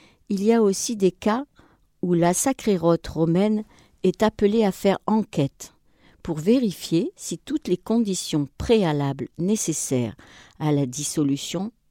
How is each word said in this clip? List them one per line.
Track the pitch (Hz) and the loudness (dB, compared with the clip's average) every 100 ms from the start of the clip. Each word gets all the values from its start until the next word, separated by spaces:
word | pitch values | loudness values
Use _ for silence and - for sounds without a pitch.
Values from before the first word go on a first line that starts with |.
| _ _ - | _ _ -8
il | 196 | -2
y | 208 | 2
a | 233 | 4
aussi | 208 190 - 220 | 4 0 -4 0
des | 185 | 0
cas | - 214 226 285 _ _ _ _ - | 0 -2 -2 -4 _ _ _ _ -6
où | 180 | 0
la | 175 170 | 2 2
sacrée | 180 269 269 - 185 | 2 0 -2 0 2
Rote | 165 165 - | 2 2 0
romaine | 151 165 170 214 214 214 _ _ _ | -2 0 2 2 0 -4 _ _ _
est | 185 - | -2 2
appelée | 214 - 208 226 | 0 2 2 4
à | 208 | 2
faire | - 196 185 - | 2 0 0 0
enquête | 220 202 - 139 - - _ _ _ _ _ | 0 0 -2 -2 -4 -20 _ _ _ _ _
pour | - 156 | -8 -4
vérifier | 160 254 233 160 - 165 285 - | 2 2 2 -4 -2 -2 -2 -6
si | - 170 | -10 -10
toutes | - 302 - | -6 -6 -2
les | 175 | -4
conditions | - 226 214 180 - 156 139 - | 0 0 0 -4 -2 -4 -4 -6
préalables | - 226 175 147 143 139 127 - | 0 2 2 0 -2 -4 -8 -4
nécessaires | 175 214 - 151 - 127 117 - - - - - | -2 -2 -2 -4 -2 -2 -2 -8 -20 -20 -20 -6
à | 151 | -2
la | 147 135 | 0 -2
dissolution, | 123 147 - 143 139 - 170 208 - _ | -4 -6 -2 -2 -2 -6 -8 -8 -12 _